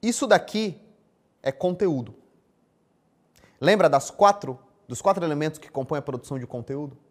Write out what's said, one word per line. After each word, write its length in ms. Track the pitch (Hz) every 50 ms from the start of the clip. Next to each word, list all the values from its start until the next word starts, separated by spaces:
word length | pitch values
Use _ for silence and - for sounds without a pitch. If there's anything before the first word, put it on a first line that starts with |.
| -
Isso 240 | 226 233 - 285
daqui 520 | 240 214 170 - - - 208 220 208 147 - _ _ _ _ _ _ _ _ _ _ _ _ -
é 80 | 135
conteúdo. 640 | 135 - - 180 180 175 214 185 156 131 117 107 110 _ _ _ _ _ _ _ _ _ _ _ _ _ _ _ _ _ _ _ _ _ _ _ _ _ _ _ _ _
Lembra 300 | 131 160 208 208 180 156
das 220 | 139 135 135 -
quatro, 480 | - - 202 202 202 202 - - 127 - _ _ _ _ _
dos 140 | _ 123 -
quatro 240 | - 196 196 185 175
elementos 340 | 165 151 147 151 156 156 -
que 120 | - -
compõem 300 | _ 139 131 127 - 143
a 20 | 135
produção 360 | - 131 120 - - 139 131
de 80 | 120
conteúdo? 520 | 107 - 123 110 - 135 143 147 143 127 - _ _